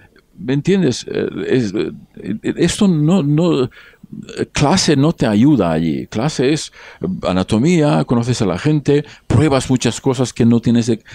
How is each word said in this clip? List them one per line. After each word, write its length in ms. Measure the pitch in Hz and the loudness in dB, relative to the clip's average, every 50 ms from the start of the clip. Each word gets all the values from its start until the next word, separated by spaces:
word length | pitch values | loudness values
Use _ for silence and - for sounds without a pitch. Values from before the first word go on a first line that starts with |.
| _ _ _ _ _ _ _ - | _ _ _ _ _ _ _ -12
¿Me 140 | 90 123 135 | -6 -4 -2
entiendes? 520 | 147 - 170 196 196 170 131 113 - - - | -2 0 0 0 2 2 0 -2 -2 -6 -8
Eh, 180 | - 101 98 - - - - - | -6 -4 -4 -4 -4 -6 -4 -2
es, 260 | 117 131 117 98 90 | 0 0 0 0 -2
eh, 180 | 107 - - - - - - - - - - 107 - - - - | -4 -4 -6 -8 -12 -20 -20 -20 -14 -10 -8 -8 -6 -6 -6 -4
esto 300 | - 170 170 - - 214 | -2 -2 -2 0 2 2
no, 360 | 190 175 147 147 156 190 196 143 | 2 2 2 2 2 2 2 2
no, 460 | 143 147 151 175 170 151 139 127 - - - - - - _ - - - - - - - - - - - | 0 0 2 2 0 0 0 -2 -4 -6 -14 -20 -20 -20 _ -20 -20 -18 -18 -18 -12 -8 -8 -8 -6 -2
clase 420 | - 143 143 185 190 - - 151 | 0 0 2 2 2 2 2 2
no 180 | 135 139 165 - | 2 2 2 0
te 140 | - 151 | 0 0
ayuda 460 | 113 104 104 123 151 151 113 90 85 82 | 0 2 4 4 4 4 4 2 0 0
allí. 340 | 80 82 80 71 65 60 | 0 0 -2 -2 -4 -6
Clase 460 | - - 107 120 156 - - 123 135 160 | -8 -6 -4 -4 -4 -2 0 0 0 0
es 200 | 151 - - _ - - - - - - 90 - - - | -2 -4 -10 _ -20 -20 -20 -16 -10 -8 -6 -6 -4 -4
anatomía, 800 | 90 90 92 92 - 110 107 131 170 185 160 147 147 151 156 147 | -2 -2 -2 -2 0 0 0 2 2 2 2 2 2 2 0 0
conoces 360 | - - 117 117 127 120 - 113 | 0 0 -2 0 -2 -2 -2 0
a 40 | |
la 120 | 92 85 90 | -2 -2 -2
gente, 460 | - 151 156 151 - 147 143 147 147 - - - _ | 0 0 0 0 2 2 0 0 0 -4 -14 -16 _
pruebas 420 | - 135 117 151 156 139 131 - - | 0 2 2 4 4 2 0 0 0
muchas 300 | 131 123 - 120 - - | -2 0 0 -2 -4 -2
cosas 320 | - 139 127 123 127 - - | -2 -2 -2 -2 -2 -4 0
que 120 | - 123 | 0 2
no 160 | 117 120 117 | 4 2 2
tienes, 280 | - 123 117 120 110 123 | 2 2 0 2 2 0
eh, 120 | 110 - _ - - | -2 -4 _ -14 -20